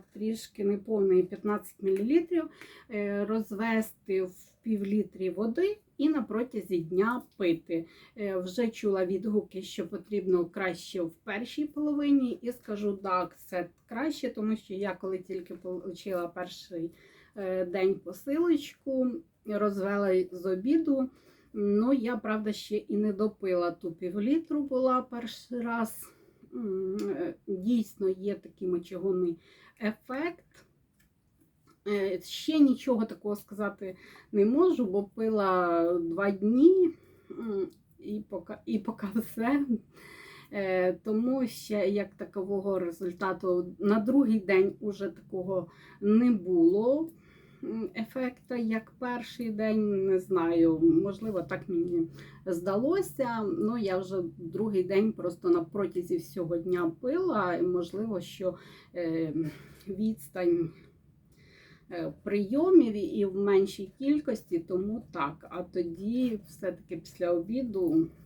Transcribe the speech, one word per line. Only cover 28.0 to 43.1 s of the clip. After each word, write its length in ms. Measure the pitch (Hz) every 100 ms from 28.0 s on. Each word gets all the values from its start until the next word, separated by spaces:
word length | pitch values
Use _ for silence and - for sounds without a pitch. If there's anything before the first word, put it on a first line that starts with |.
| 190
є 260 | 185 196 196
такий 320 | - - 185
мочегонний 720 | 175 175 185 190 185 175 165 _ - - -
ефект. 840 | 214 220 - 262 339 339 _ - - _ _ _ _ _ _ _ _ _ _ _ 202
Е, 340 | 202 190 180
ще 380 | - - - 311
нічого 460 | 277 247 - 233 214
такого 300 | - 208 202
сказати 600 | - 196 202 196 190 185 - - -
не 140 | 208 208
можу, 400 | 269 370 285 208
бо 180 | 202
пила 920 | 202 - 220 214 196 185 175 170 170 175
два 320 | 170 170 202
дні, 580 | 196 208 247 330 381 339 - - - -
м, 360 | - 226 196 185 - _ -
і 240 | 180 214 -
пока, 320 | 196 - 208 -
і 140 | 220
поки 280 | - - 202 214
все. 500 | - - 226 285 277 220 - - - - - - -
Е, 420 | 208 190 185 180
тому 540 | 180 214 220 247 269 240
ще 420 | - - 208 190
як 240 | 202 196 -
такового 640 | 196 202 190 202 196 190
результату 960 | 175 170 180